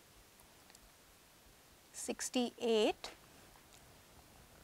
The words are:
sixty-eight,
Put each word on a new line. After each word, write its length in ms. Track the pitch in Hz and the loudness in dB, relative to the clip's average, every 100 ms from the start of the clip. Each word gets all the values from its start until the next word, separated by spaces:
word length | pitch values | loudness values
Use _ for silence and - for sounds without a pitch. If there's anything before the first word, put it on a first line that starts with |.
| - - - - - - - - - - - - - - - - - - - | -20 -20 -20 -20 -20 -20 -20 -20 -20 -20 -20 -20 -20 -20 -20 -20 -20 -20 -20
sixty-eight, 1160 | - - - - 254 240 - 233 220 240 - - - - - - - - - - - - - - - - - | -12 -8 -6 -2 -2 -2 -2 2 4 4 0 -8 -16 -20 -20 -20 -20 -20 -20 -20 -20 -20 -20 -20 -20 -20 -20